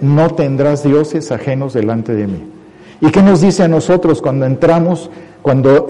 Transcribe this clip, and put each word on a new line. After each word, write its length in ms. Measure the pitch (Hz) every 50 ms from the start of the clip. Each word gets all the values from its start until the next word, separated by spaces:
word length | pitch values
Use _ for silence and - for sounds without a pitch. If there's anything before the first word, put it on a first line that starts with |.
"No 300 | - 139 143 147 160 170
tendrás 520 | 165 175 151 139 135 135 143 147 147 139 120
dioses 480 | 143 135 147 151 151 - 160 143 -
ajenos 420 | 131 113 - - 131 131 135 135 127
delante 420 | 123 107 107 113 113 110 - 117
de 100 | 104 104
mí". 180 | 98 95 82 - - - - - - - - - - - -
¿Y 100 | - 156
qué 100 | 156 196
nos 200 | 190 196 196 165
dice 200 | 165 196 175 -
a 60 | 190 165
nosotros 560 | 165 156 151 - 180 180 - 170 156 - -
cuando 240 | 147 131 135 135 131
entramos, 640 | 131 127 - 165 165 170 170 175 180 160 - - - - - - - - -
cuando 420 | 143 131 135 127 135 135 151 - -